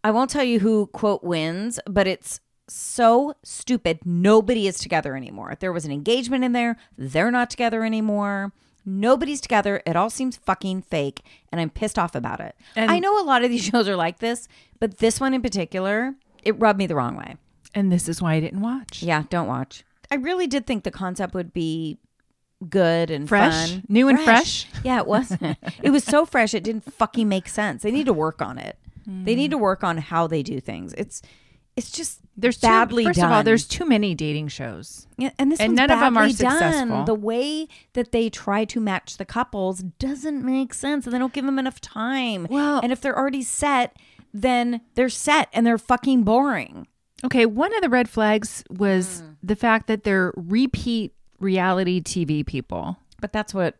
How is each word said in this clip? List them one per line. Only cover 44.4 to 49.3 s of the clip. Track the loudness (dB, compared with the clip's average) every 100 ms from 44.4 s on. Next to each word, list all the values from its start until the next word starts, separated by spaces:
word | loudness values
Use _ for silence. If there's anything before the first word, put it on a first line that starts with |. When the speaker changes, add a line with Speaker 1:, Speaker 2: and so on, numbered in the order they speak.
| 0 2 0 -4 _
Speaker 1:
they're | 0 0
set, | 0 2 2 4
and | 2 4
they're | 2
fucking | 2 0 4 4
boring. | 4 4 2 -2 -6 -14 -18 _ _ _
Speaker 2:
Okay, | -2 4
one | 4 2 -2
of | 0
the | 2
red | 2 2
flags | 2 2 2 -2 -12 -14
was | -2 2 2 0 -10
Speaker 1:
Mm. | -16